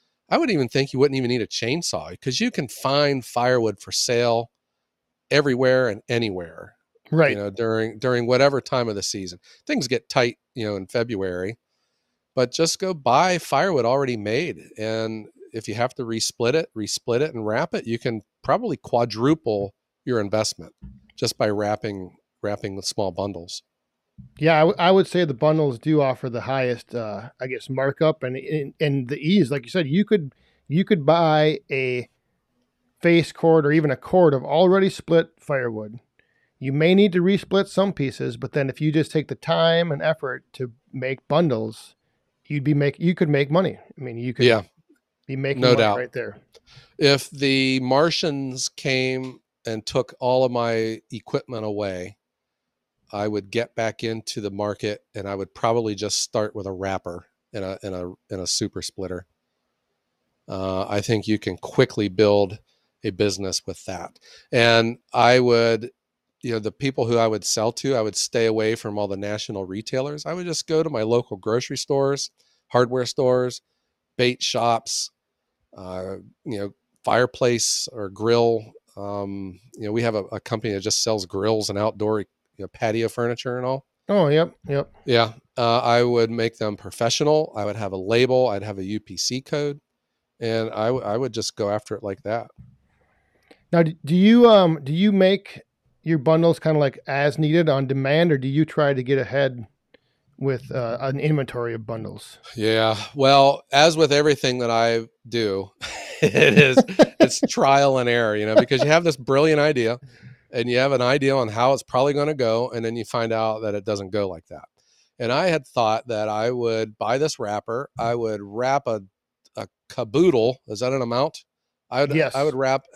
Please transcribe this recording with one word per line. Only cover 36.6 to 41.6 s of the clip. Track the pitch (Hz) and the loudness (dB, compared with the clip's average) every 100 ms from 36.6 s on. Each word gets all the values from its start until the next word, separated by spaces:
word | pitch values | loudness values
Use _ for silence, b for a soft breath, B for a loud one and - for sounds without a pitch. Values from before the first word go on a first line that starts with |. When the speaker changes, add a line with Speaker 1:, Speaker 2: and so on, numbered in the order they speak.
| 131 | -4
Speaker 2:
may | 139 160 190 | 2 6 6
need | 208 | 6
to | 175 | 4
resplit | 175 202 - 196 196 | 2 2 0 -2 0
some | - 196 | 0 0
pieces, | - 135 - 131 117 | -2 -4 -4 -8 -8
but | 123 | -6
then | 151 135 | -4 -4
if | - | -2
you | 151 | 0
just | 151 151 | 0 0
take | 160 - | -2 -4
the | 131 | -6
time | - 165 165 165 170 | -2 0 2 2 0
and | 147 | -2
effort | 156 156 139 127 - | -2 -2 -6 -10 -12
to | - 127 117 _ | -10 -10 -12 _
make | 135 127 135 - | -8 -6 -8 -2
bundles, | 147 170 113 | 0 2 0